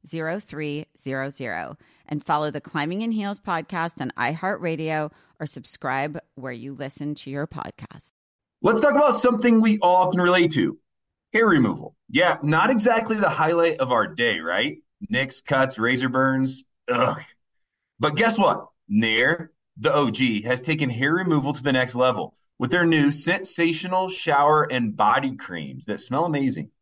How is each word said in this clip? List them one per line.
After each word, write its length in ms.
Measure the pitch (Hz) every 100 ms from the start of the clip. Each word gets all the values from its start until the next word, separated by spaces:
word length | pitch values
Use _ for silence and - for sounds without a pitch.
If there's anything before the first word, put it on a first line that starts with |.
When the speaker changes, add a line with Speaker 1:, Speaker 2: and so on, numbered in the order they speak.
| 175
Speaker 1:
zero 340 | 165 160 185
three 460 | - 147 151 147 156 _
zero 320 | - 135 135
zero. 480 | 143 123 85 71 - _ _ -
And 160 | 147
follow 280 | - 151 151
the 100 | 143
Climbing 400 | - 160 151 185
in 100 | 226
Heels 280 | 220 202 202
podcast 600 | - 170 160 180 165 -
on 120 | 127
iHeartRadio 1000 | - 120 156 185 202 175 160 156 156 151 _ _ _
or 40 | 151
subscribe 760 | - - - 139 135 147 135 - -
where 180 | 131
you 200 | 120 123
listen 420 | 135 135 - 147 147
to 140 | -
your 180 | 139 147
podcast. 640 | 160 - - - - - _ _ _ _ _
Speaker 2:
Let's 180 | 185 220
talk 120 | 294
about 240 | 269 294 -
something 440 | 247 220 247 226
we 200 | 220 214
all 300 | 180 180 185
can 100 | 175
relate 300 | 175 180 165
to. 260 | 151 82 - _ _ _ _ _
Hair 140 | - 226
removal. 480 | 160 113 - - _ _
Yeah, 300 | 139 175 151
not 260 | 147 160 208
exactly 480 | 254 220 226 220 220
the 120 | 196
highlight 500 | 156 160 170 170 156
of 120 | 131
our 160 | 123 98
day, 320 | 80 120 92
right? 380 | 80 90 131 - _ _ 101
Nicks, 320 | 120 135 -
cuts, 360 | - 135 131 120
razor 300 | 117 127 131
burns. 560 | 127 135 131 135 - - _ -
Ugh. 300 | 247 - - - _ _ _ _ _ _ _
But 160 | 143 151
guess 220 | 226 214
what? 300 | 180 95 - _ _
Nair, 640 | 104 113 110 131 170 165 _ _ -
the 160 | 131
O 160 | 143 135
G, 340 | 107 131 107
has 180 | 107 127
taken 280 | 143 151 139
hair 240 | 117 139
removal 380 | 170 185 151 135
to 120 | 143
the 100 | 135
next 220 | 131 123 123
level 400 | 127 120 78 _ _ _
with 140 | 123
their 140 | 175 170
new 260 | 160 143
sensational 960 | 143 - 185 190 - 170 160 185 185 185
shower 560 | - - 143 147 151 147
and 240 | 127 117 104
body 400 | 107 127 135 -
creams 500 | - 85 71 131 -
that 120 | 208
smell 260 | - 131 170
amazing. 440 | 147 135 85 71 _